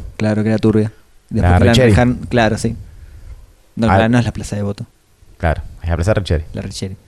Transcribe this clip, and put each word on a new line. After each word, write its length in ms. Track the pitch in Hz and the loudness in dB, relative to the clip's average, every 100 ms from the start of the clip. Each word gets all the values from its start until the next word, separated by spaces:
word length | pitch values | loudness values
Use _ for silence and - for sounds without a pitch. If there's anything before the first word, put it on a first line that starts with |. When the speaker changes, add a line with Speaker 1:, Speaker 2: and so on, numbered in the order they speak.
| - - | -2 -4
Speaker 1:
Claro, 260 | 107 107 | -2 0
que 80 | 104 | 0
era 80 | 107 | 2
turbia. 340 | 110 107 107 - _ _ - | 2 2 0 -4 _ _ -8
Después 200 | 113 90 | 0 2
Speaker 2:
La 60 | 104 | 4
Speaker 1:
que 60 | |
la 60 | 120 | 4
Speaker 2:
Riccieri. 180 | 117 120 | 6 6
Speaker 1:
dejan-, 220 | 101 123 120 - | 4 2 0 -2
claro, 300 | 120 110 110 | 0 2 0
sí. 180 | 117 113 - - - - - - - _ _ - | -4 -6 -12 -20 -20 -20 -20 -20 -20 _ _ -4
No, 100 | 113 | 2
Speaker 2:
Ah. 40 | 95 | 2
Speaker 1:
claro, 120 | 113 | 4
no 80 | 123 | 2
es 60 | |
la 80 | 110 | 0
plaza 220 | - - 104 | -4 -8 -6
de 60 | |
Voto. 220 | 101 98 117 _ _ _ - - | -6 -6 -12 _ _ _ -20 -4
Speaker 2:
Claro, 240 | 82 76 - - | -2 -2 -6 -10
es 60 | 85 | -4
la 80 | 85 | -2
plaza 180 | 87 | 0
Riccieri. 300 | 107 87 78 78 | 0 0 -2 -4
Speaker 1:
La 100 | 104 | -10
Riccieri. 340 | 95 - 95 95 | -10 -8 -10 -12